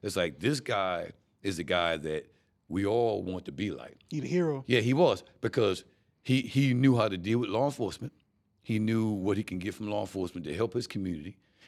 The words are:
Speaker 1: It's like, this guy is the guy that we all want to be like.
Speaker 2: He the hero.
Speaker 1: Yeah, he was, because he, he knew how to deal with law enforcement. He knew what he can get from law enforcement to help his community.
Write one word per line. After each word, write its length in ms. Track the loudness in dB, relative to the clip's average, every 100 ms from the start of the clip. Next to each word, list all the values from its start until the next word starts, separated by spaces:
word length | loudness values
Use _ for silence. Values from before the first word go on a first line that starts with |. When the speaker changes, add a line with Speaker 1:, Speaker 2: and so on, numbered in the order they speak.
Speaker 1:
It's 120 | -4 0
like, 220 | -2 0
this 200 | -2 0
guy 520 | -2 -2 0 -2 -6 -14 _ _
is 160 | -6 -4
the 60 |
guy 320 | 0 2 2 0
that 280 | -2 -6 -8 _ _ _ -6
we 180 | -2 0
all 380 | 2 2 0
want 220 | -4 -8 -8
to 80 |
be 180 | -6 -4
like. 260 | -6 -12 -18 -8
Speaker 2:
He 100 | -6
the 80 | -2
hero. 380 | 0 2 0 2
Speaker 1:
Yeah, 140 | 2
he 120 | 4
was, 300 | 4 4 2 -4 -6
because 460 | -2 2 2 2 -6 _ _ _
he, 200 | 0 0
he 320 | 2 2 4
knew 240 | 6 6 6
how 100 | 2
to 100 | 0
deal 220 | 0 0
with 100 | 0
law 160 | 0 0
enforcement. 460 | 0 -4 -4 -12 -14 _ _ _ _
He 180 | -2 0
knew 300 | 2 2 2
what 280 | 0 0 0
he 60 |
can 160 | -2 -6
get 160 | -6 -8
from 140 | -6
law 120 | -4
enforcement 440 | -4 -4 -6 -6 -6
to 80 |
help 200 | -4 -2
his 140 | -4 -6
community. 500 | -6 -6 -6 -10 -16 _ _